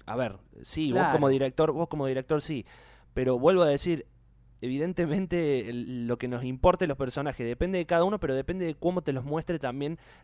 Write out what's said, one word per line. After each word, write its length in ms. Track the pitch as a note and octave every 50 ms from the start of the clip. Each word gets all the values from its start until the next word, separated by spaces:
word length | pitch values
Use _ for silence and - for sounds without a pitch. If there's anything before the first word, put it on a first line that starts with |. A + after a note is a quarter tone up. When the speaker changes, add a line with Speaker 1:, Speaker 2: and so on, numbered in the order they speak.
| -
Speaker 1:
a 80 | - G#2+
ver, 220 | B2 B2+ A2 G2 - - - - - -
sí, 300 | - - D#3+ D#3+ C#3+ A#2+
vos 80 | -
Speaker 2:
Claro. 120 | F#3 D#3+ D3
Speaker 1:
como 140 | D#3 D3 C3+
director, 440 | C3+ C3+ C3+ C3 - - D#3 D#3 C#3+
vos 160 | C#3+ E3+ -
como 180 | - D#3 C#3
director 340 | C3 C3 C3 B2+ - D#3 D3+
sí, 240 | C#3+ - D#3+ B2 G#2 - - - - - - - - _ _
pero 260 | B2 B2+ B2+ B2+ A#2+
vuelvo 220 | C3 D#3+ F#3+ F3+ F3
a 60 | D3+
decir, 380 | C#3+ C#3+ - F3 E3+ C#3+ - - _ _ _ _ _ _ _ - - -
evidentemente 1080 | - B2+ C3 C#3+ D#3 F3+ F3+ - E3+ D3+ D3+ G3 F#3+ E3 F3+ F3 E3 D3+ C#3+ B2+ G#2+ A2
el, 380 | A#2+ B2 A2+ E2+ B2+ B2 A#2+
lo 100 | A#2 A#2+
que 120 | A#2 - B2
nos 140 | B2 A#2+ B2+
importa 400 | B2+ C3 B2+ - F3+ F3 - F#3
de 40 | D#3+
los 80 | C#3
personajes 500 | C3 C#3 B2+ - D3 C#3+ D3+ C3 - A#2+
depende 320 | A#2 A#2+ - E3+ F3+ F#3+ F3+
de 80 | E3
cada 180 | - F3 E3 E3+
uno, 140 | F#3+ G#3 G#3
pero 140 | - D3 C3
depende 300 | C3+ C3+ - F3 F#3+ F3+
de 80 | E3 D3
cómo 260 | - - E3+ F3+ F#3 D3+
te 100 | - C3+
los 120 | C3 B2+
muestre 340 | C#3+ D3 D#3+ D#3+ - F3 D3+
también 400 | C3+ B2+ B2 C#3 C#3+ D3+ E3 - - - - -